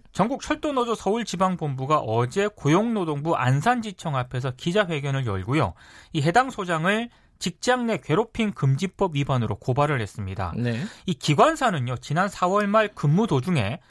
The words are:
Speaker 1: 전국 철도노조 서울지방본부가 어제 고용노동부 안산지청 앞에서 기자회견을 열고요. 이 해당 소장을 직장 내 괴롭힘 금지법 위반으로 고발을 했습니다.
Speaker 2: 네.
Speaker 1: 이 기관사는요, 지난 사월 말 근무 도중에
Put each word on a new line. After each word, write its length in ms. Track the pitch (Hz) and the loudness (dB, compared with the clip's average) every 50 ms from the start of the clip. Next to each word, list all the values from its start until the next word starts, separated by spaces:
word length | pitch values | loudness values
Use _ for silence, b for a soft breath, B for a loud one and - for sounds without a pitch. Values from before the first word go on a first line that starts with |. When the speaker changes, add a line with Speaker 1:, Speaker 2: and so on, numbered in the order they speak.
| - - | -10 -6
Speaker 1:
전국 280 | - - 185 233 277 214 | -2 0 0 0 0 -4
철도노조 540 | - - 302 302 - 302 277 262 240 233 220 | -4 -4 -4 -2 -2 -2 0 0 0 0 -2
서울지방본부가 1040 | - - 190 208 233 226 - - 175 190 185 180 - 160 143 135 131 131 135 156 147 | -2 0 0 0 0 -2 -4 -2 0 0 0 0 -2 -4 -4 -4 -4 -2 0 0 0
어제 500 | - 113 110 117 123 123 - 196 202 208 | 2 2 2 2 2 0 2 0 0 0
고용노동부 880 | - - - 139 156 190 220 240 226 208 175 160 147 143 143 170 160 | -2 -2 2 4 4 4 4 2 0 -2 -2 -2 -2 -2 -2 -2 0
안산지청 800 | - 127 123 131 143 156 233 247 247 220 214 185 - - 165 139 | 0 2 2 2 2 4 2 2 2 0 -6 -8 -8 -6 -4 -2
앞에서 360 | 127 123 123 - 123 127 135 123 | -4 -4 -4 -4 -4 -4 -4 -6
기자회견을 680 | - - 175 175 214 202 170 165 143 139 143 135 135 131 | -4 -4 0 2 2 2 2 0 -4 -2 -2 -2 -2 -2
열고요. 480 | 117 98 95 92 104 139 156 123 90 - B B B B B B B B | -2 -2 -4 -2 -2 0 0 0 0 -2 B B B B B B B B
이 80 | 160 | 0
해당 280 | 135 165 175 240 262 269 | 0 2 4 2 2 2
소장을 600 | - - 190 175 170 156 160 185 208 220 240 233 b b b b b - | -2 -6 -4 -4 -2 0 0 0 0 0 -2 -6 b b b b b -8
직장 480 | - 185 - _ - 247 247 247 240 | -8 -8 -6 _ 0 0 0 2 0
내 120 | 226 214 160 | -2 -2 -2
괴롭힘 540 | - - 151 196 233 - - - 220 208 | -2 0 0 0 0 0 -2 -2 -2 -2
금지법 600 | - - - 135 135 139 196 190 - - 202 190 151 | -2 0 2 2 2 2 0 -4 -2 -2 -2 -2 0
위반으로 420 | 139 139 - 139 123 113 104 101 | -2 -2 0 0 0 0 -2 -4
고발을 440 | - - - 123 143 143 151 147 123 | -4 -4 -2 0 2 2 2 2 -2
했습니다. 540 | 107 95 - - 101 95 95 98 95 85 - | -4 -6 -8 -8 -8 -8 -6 -6 -6 -4 -4
Speaker 2:
네. 260 | - 120 120 117 113 165 220 B B B | -4 -2 -2 -2 -4 -6 -8 B B B
Speaker 1:
이 80 | 190 170 | -6 -6
기관사는요, 840 | - - - 147 139 233 302 320 302 269 233 180 143 123 123 123 123 | -2 0 2 4 6 6 4 4 2 0 0 0 -2 -4 -4 -6 -6
지난 300 | - - 143 170 196 202 | -6 -4 -2 0 0 -2
사월 380 | - - 185 180 196 208 208 | -2 -2 0 0 2 2 0
말 220 | 202 208 220 214 202 | 2 2 2 2 0
근무 380 | - - - 143 151 190 233 | -2 -2 0 2 4 4 2
도중에 540 | - 160 131 127 185 180 143 98 98 127 180 b b | 2 0 0 0 0 0 0 0 -2 -4 -8 b b